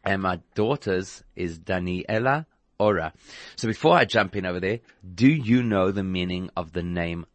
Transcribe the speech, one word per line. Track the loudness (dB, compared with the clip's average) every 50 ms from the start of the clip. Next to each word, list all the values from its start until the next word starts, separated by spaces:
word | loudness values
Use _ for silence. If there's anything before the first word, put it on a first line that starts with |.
| 0
and | 0 -2 0 0
my | -2 -2 -4 -8 _ _
daughter's | 0 0 0 0 -2 0 0 0 0 -2 -4 -12 -20 -20 _ _
is | -6 -6 -6 -6 -8
Daniela | -6 -4 -4 -2 -2 -2 -4 -4 -4 -2 -2 0 0 0 0 -2 -4 _ _ _ _ _ _ _
Ora." | 2 2 2 2 -2 -4 -8 _ _ -20 -20 -18 -18 -18 -10
So | -6 -4
before | -4 -4 0 4 4 6
I | 6 4
jump | 4 4 2 2 2 -2
in | -4 -4
over | -4 -4 -2
there, | -2 -2 -4 -4 _ _ _ _ -20 -18 -2
do | 4 6
you | 6 6 4 2 2 2 4
know | 4 2 2 4 2 2
the | 2 0 -2
meaning | -2 -2 -2 -2 -2 -4 -6 -6 -6 _
of | -8 -8 -6 -6
the | -6
name | -6 -4 -2 -2 -2 -4 -4 -8 -10 _